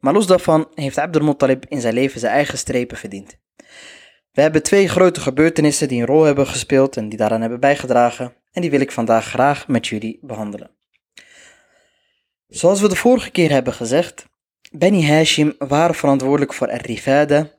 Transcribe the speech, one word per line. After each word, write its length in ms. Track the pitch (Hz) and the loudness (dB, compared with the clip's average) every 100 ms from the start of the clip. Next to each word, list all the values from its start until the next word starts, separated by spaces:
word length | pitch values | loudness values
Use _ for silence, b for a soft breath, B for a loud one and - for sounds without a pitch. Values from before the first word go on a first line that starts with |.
Maar 120 | - | 2
los 140 | 214 196 | 2 4
daarvan 420 | 185 - 156 156 | 2 4 0 0
heeft 240 | - 139 139 | -8 -6 -4
Abdul 260 | 151 160 | -2 0
Muttalib 400 | 151 143 131 131 - | 0 0 0 0 -4
in 120 | 143 | -6
zijn 140 | 117 | -2
leven 260 | 117 135 127 | 0 -2 -2
zijn 120 | 113 | -2
eigen 260 | 123 147 135 | -2 -2 -6
strepen 380 | - 123 123 - | -6 -6 -6 -10
verdiend. 400 | 104 98 - - _ _ B B B B B B _ | -14 -14 -18 -20 _ _ B B B B B B _
We 80 | - | 0
hebben 220 | 151 156 | 2 2
twee 260 | 151 202 190 | 2 2 2
grote 320 | 180 180 180 | 4 2 2
gebeurtenissen 680 | - 131 160 165 151 143 147 | -6 0 0 2 0 0 -2
die 120 | 123 | -2
een 60 | 117 | 0
rol 160 | 147 | 2
hebben 240 | 156 143 139 | 2 2 -2
gespeeld 500 | - - 135 135 127 | -4 0 2 2 -2
en 120 | 107 | -10
die 100 | 107 | -4
daaraan 220 | 107 113 | -2 0
hebben 200 | 113 123 | -4 -2
bijgedragen. 760 | 139 143 127 123 120 - 123 _ _ | 0 0 0 2 2 0 -12 _ _
En 80 | - | -6
die 100 | 170 | -2
wil 100 | 139 | 0
ik 120 | 131 | 0
vandaag 320 | - 113 113 | -4 0 0
graag 440 | - 120 135 143 - | 0 0 0 0 -2
met 180 | 123 - | -4 -2
jullie 320 | 107 110 - | -8 -8 -12
behandelen. 480 | 143 110 107 104 - _ _ _ _ - b b b b b b b b b b _ _ _ | -14 -10 -10 -10 -16 _ _ _ _ -20 b b b b b b b b b b _ _ _
Zoals 340 | - 170 196 | 0 2 4
we 80 | 208 | 0
de 80 | 185 | 2
vorige 340 | 240 247 - | 2 2 0
keer 200 | - 165 | 0 2
hebben 220 | 139 127 | 2 -2
gezegd, 560 | - 117 135 175 - - _ _ _ _ | -6 -2 -2 -2 -8 -20 _ _ _ _
Bani 340 | 151 175 202 151 | 0 2 2 4
Hashim 460 | 151 156 - 151 - | 4 2 2 0 0
waren 360 | 139 143 170 | -2 2 2
verantwoordelijk 580 | 165 143 139 131 143 139 | 0 0 0 2 0 -2
voor 180 | - 127 | -4 -6
Al-Rifada 800 | 120 - 113 - 135 147 147 156 | -6 -8 -8 0 0 2 0 0